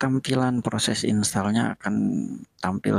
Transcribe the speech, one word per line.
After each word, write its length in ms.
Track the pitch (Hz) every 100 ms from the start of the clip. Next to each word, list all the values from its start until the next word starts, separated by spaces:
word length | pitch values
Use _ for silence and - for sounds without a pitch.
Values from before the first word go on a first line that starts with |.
tampilan 640 | 135 131 - 131 127 123
proses 400 | 113 110 107 107
installnya 720 | 120 107 104 - 101 110 117 101
akan 180 | 98 107 101 95 - - - -
tampil 320 | 87 98 104